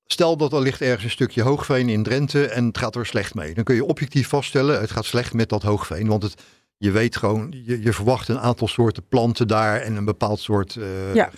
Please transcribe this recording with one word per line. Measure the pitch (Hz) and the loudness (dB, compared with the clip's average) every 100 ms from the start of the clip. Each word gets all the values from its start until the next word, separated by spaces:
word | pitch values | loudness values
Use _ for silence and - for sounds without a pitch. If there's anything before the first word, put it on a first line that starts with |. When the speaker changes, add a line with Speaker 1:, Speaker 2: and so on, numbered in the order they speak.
| _ | _
Speaker 1:
stel | - 170 165 | 0 2 4
dat | 147 | 2
er | 151 | 2
ligt | 131 127 | 0 0
ergens | 131 120 | 0 0
een | 113 | -2
stukje | - 123 - | -2 0 2
hoogveen | 117 143 - 131 123 | 2 0 2 2 2
in | 107 | 2
Drenthe | 104 127 143 147 139 | 0 0 0 2 0
en | 117 120 | 2 0
het | - | 0
gaat | 117 120 | -4 -4
er | 110 | -4
slecht | 110 98 - | -4 -4 -6
mee. | 78 | -6
Dan | 87 | -4
kun | 113 120 | 2 2
je | 156 | 2
objectief | 156 139 147 123 | -2 0 0 0
vaststellen, | 143 - 135 139 135 | -2 0 0 2 0
het | 107 | -2
gaat | - 107 | -4 -2
slecht | 120 120 | -2 -2
met | 113 113 | -2 0
dat | 104 | 0
hoogveen. | 104 104 - 80 107 | 0 0 -2 -4 0
Want | 107 | 0
het, | 101 - - _ _ _ | 0 -8 -18 _ _ _
je | 101 | 0
weet | 98 117 - | 2 2 0
gewoon, | 104 107 113 127 117 | 0 0 -4 -10 -6
je, | 120 | -2
je | 110 | 0
verwacht | 98 104 127 - | 2 2 0 0
een | 127 | -2
aantal | 117 120 107 | 0 0 -2
soorten | - 117 - - | 2 0 0 0
planten | 127 117 113 110 | 2 2 2 2
daar | 110 107 107 | 2 2 0
en | 113 104 | -2 -4
een | 101 | -2
bepaald | 104 107 104 | -2 -2 -2
soort, | - 104 98 117 | 0 0 0 -6
eh, | 101 95 95 98 | -8 -6 0 0
Speaker 2:
Ja. | - | 0